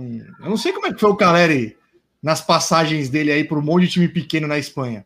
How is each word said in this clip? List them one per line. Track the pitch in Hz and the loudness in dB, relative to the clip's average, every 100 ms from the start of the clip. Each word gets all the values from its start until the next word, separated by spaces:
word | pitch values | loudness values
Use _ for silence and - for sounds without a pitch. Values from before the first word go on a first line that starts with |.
| 127 117 110 - | -10 -12 -14 -12
eu | 143 | -6
não | 220 | -4
sei | 339 | -4
como | 392 415 | -4 -6
é | |
que | 196 | 0
foi | 214 | 0
o | 196 | 4
Caleri | 185 170 170 147 110 - _ _ _ _ | 4 6 4 2 -2 -8 _ _ _ _
nas | 143 156 | -4 -2
passagens | - 165 - 165 156 156 135 | 0 0 2 2 2 -2 -2
dele | 147 151 | -2 0
aí | 147 | 0
por | 151 151 | 0 -2
um | |
monte | 147 175 180 | 0 2 2
de | |
time | 185 170 | 2 0
pequeno | 175 - 160 151 | 0 -4 -4 -2
na | 147 | -4
Espanha. | 139 - 127 113 | -6 -8 -8 -8